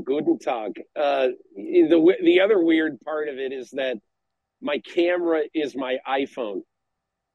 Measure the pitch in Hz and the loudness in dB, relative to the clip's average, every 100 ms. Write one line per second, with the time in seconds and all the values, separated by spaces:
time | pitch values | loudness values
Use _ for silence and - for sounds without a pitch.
0 | - 175 220 330 151 120 107 - - - | 2 -2 0 -2 -2 -6 -8 -12 -12 -4
1 | 143 139 127 127 _ - 107 175 156 165 | -2 0 -2 -4 _ -16 0 4 6 6
2 | 160 196 165 180 196 208 165 160 156 139 | 4 4 4 4 4 4 4 2 0 -6
3 | - 151 151 131 135 135 117 131 135 117 | -8 -6 -6 -6 -8 -8 -10 -6 -4 -6
4 | _ _ _ _ _ _ 135 151 - 180 | _ _ _ _ _ _ -6 -6 -4 0
5 | 175 180 170 160 151 160 143 123 131 127 | 2 0 0 0 -2 -4 -4 -6 -4 -6
6 | 131 135 135 - 110 95 - _ _ _ | -4 -4 -4 -6 -8 -8 -12 _ _ _
7 | _ _ _ | _ _ _